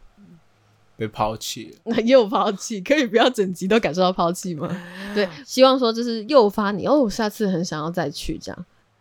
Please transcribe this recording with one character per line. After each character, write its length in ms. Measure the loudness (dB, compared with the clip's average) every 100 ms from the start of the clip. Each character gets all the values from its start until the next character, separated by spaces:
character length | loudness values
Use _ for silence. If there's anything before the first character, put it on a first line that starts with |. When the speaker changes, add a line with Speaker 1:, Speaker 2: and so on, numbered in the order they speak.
| -20 _ -20 -20 _ _ _ _ _ -10
Speaker 1:
被 100 | -8
抛 300 | -2 -2 -2
弃 400 | -10 -12 -14 -14
了。 120 | -4 -2
Speaker 2:
<laughs> 100 | 4
又 200 | 4 4
抛 240 | 0 0
弃， 260 | -4 -8 -8
可 160 | 0 0
以 100 | 2
不 120 | 2
要 120 | 2
整 240 | 2 -2
集 140 | -4 0
都 100 | 2
感 120 | 2
受 60 | 2
到 140 | 0
抛 180 | 2 0
弃 240 | -2 -8 -8
吗？ 140 | -6 -8 -10
Speaker 1:
<laughs> 200 | -14 -6
Speaker 2:
对， 140 | -2 -2 -4 -6
希 180 | 4
望 140 | 6 6
说 140 | 0
就 100 | -2
是 220 | -4 -6 4
诱 240 | 6 6
发 220 | 2 -2
你， 140 | -2 2
哦， 240 | 2 2
下 200 | 0 -4
次 180 | -2 -2
很 180 | -2 -4
想 180 | -6
要 80 | -4
再 180 | -4 -6
去 280 | -6 -8 -8
这 80 | -12
样。 160 | -14 -18 _ _ _